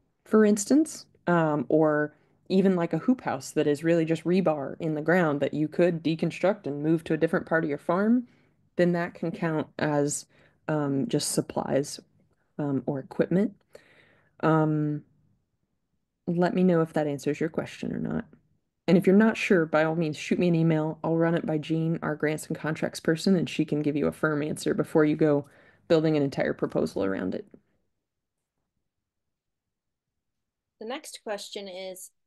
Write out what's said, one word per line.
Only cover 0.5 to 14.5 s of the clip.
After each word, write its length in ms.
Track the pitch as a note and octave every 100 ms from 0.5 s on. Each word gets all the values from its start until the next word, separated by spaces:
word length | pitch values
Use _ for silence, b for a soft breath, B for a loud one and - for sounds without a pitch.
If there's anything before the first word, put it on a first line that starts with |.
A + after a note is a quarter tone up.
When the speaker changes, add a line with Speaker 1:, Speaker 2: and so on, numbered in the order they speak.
| G#3 - C#4 D#4+ - - _ -
Speaker 1:
um, 400 | F3 D#3 D3 -
or 460 | D#3 D#3 D3+ D3+ b b b -
even, 280 | F#3+ F#3+ F3+
like, 160 | E3+
a 60 | D#3+
hoop 220 | - -
house 320 | C#3+ C3+ -
that 140 | D#3 D3
is 180 | C#3+
really 200 | E3 E3+
just 200 | D#3+ D#3+
rebar 520 | E3 F#3 F3 D3+ C3+ -
in 140 | E3
the 80 | D3+
ground 380 | D#3 F#3 D#3+ C#3+
that 140 | C#3
you 140 | D3 D#3
could 340 | E3 F3 E3
deconstruct 640 | D#3+ E3 E3+ - F3+ G3+ C#3
and 160 | C#3+
move 220 | D3+ D#3+
to 100 | -
a 20 | D#3
different 300 | D#3+ F#3 -
part 160 | E3
of 60 | D#3+
your 100 | D3
farm, 480 | - F3+ G#3+ B3 A#3+ b b b _ -
then 160 | F3
that 220 | F3 F3
can 160 | - E3+
count 380 | - E3 D#3 - -
as, 480 | D3+ D3 D3 - - b b b -
um, 400 | D3+ C#3+ C#3 -
just 260 | D3 -
supplies, 680 | - D3+ - - C#3 C#3+ - - _ _ _ _ -
um, 240 | C#3+ C3+ C3+
or 120 | C#3
equipment. 560 | - - - F3 G#3 - _ b b b b b b b
Um, 640 | D#3+